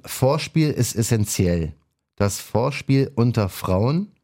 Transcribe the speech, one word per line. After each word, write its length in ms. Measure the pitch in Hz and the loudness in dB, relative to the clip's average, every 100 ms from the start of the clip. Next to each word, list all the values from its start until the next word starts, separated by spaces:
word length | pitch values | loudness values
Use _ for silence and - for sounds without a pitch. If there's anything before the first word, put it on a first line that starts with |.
Vorspiel 680 | - - 131 151 - 160 151 | -14 0 0 0 -2 0 0
ist 240 | - 117 104 | 0 -2 0
essentiell. 800 | 110 113 104 - 92 87 78 - _ _ _ _ | 0 0 0 0 0 0 -2 -8 _ _ _ _
Das 240 | 101 98 | -2 -2
Vorspiel 720 | - 107 131 139 - 135 135 - | -4 -2 -2 -4 0 2 2 0
unter 320 | 120 117 101 | 0 2 -2
Frauen 640 | - - 92 113 160 208 _ | -4 -2 0 2 0 -4 _